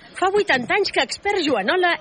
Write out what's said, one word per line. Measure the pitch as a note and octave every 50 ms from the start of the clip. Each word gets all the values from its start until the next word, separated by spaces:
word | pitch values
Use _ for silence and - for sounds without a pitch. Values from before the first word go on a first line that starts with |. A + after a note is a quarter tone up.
| - - - -
fa | F4 G4 F#4+
vuitanta | G#4 F4+ - C#4+ B3+ A#3+ A#3 F4 G#4
anys | F#4+ - -
que | F4+
Expert | C4+ - - - - G4+ G#4 G4 D4+
Joanola | D4 C4 G3+ F#3+ B3+ E4 F#4 F4+ F4 E4 -